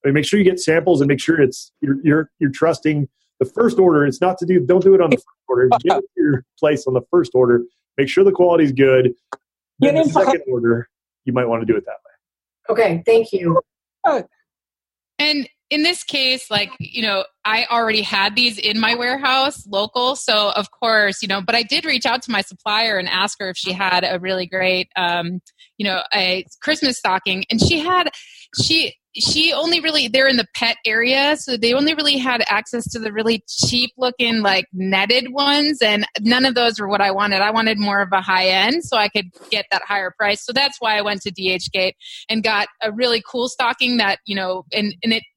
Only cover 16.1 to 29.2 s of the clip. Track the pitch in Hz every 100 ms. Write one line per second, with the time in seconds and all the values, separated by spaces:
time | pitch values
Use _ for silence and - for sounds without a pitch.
16.1 | 285 262 254 - 208 202 262 - 240 220
17.1 | 196 190 _ 214 220 240 233 226 214 202
18.1 | 202 202 208 240 202 208 214 220 233 240
19.1 | 269 269 262 269 - 202 196 214 254 247
20.1 | 277 - 214 208 - 196 _ 233 220 202
21.1 | 190 208 196 180 233 220 302 320 262 247
22.1 | 247 254 214 196 185 - 214 226 202 180
23.1 | 180 202 - 190 180 - 180 190 180 180
24.1 | 180 185 185 175 185 185 185 180 - 175
25.1 | 175 170 180 _ _ _ _ 202 185 -
26.1 | 208 185 185 180 - - 302 285 247 202
27.1 | 185 - 185 - 226 - 330 320 370 339
28.1 | - - - - - - 330 294 - _
29.1 | -